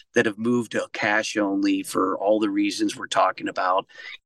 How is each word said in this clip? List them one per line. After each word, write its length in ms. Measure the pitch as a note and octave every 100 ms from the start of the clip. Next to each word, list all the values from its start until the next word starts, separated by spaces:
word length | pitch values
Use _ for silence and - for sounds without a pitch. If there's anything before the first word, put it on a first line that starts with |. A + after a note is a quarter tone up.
| -
that 120 | A#2+ A2+
have 120 | G2+
moved 340 | A#2 B2 A2
to 160 | A2 F2+
cash 440 | - A2 G#2+ A2 A2
only 460 | G2+ G2 G2 G2
for 360 | G2 F#2+ F#2+ F#2+
all 220 | - G#2+
the 100 | G#2+
reasons 460 | G2+ G2+ G2 G#2+ F2+
we're 100 | G2
talking 400 | - F#2 - G2+
about. 380 | F#2+ F#2 F#2+ - - - -